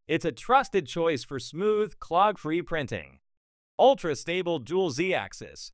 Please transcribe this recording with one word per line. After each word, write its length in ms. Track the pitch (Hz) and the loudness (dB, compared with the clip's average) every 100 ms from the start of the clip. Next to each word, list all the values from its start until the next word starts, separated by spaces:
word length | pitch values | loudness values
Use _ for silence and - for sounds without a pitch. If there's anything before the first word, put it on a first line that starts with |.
| - | -2
it's 180 | 156 165 | -2 -2
a 60 | |
trusted 540 | - - 262 254 190 131 | -4 4 4 4 0 -2
choice 380 | 170 165 139 | 0 0 0
for 160 | - 135 | -2 -8
smooth, 600 | - 151 208 214 214 - | -8 -2 0 2 0 -6
clog-free 600 | - 170 208 196 151 165 | -2 4 4 2 -2 -4
printing. 560 | - 165 123 101 69 65 _ _ _ _ _ - | -2 -4 -4 -6 -10 -20 _ _ _ _ _ 4
Ultra-stable 800 | 233 185 170 135 - 180 175 165 | 6 6 0 -4 -2 -2 0 -2
dual 320 | 120 180 185 | 0 0 0
Z-axis 800 | 127 185 151 98 - 95 71 - | 0 0 -2 -4 -10 -14 -14 -14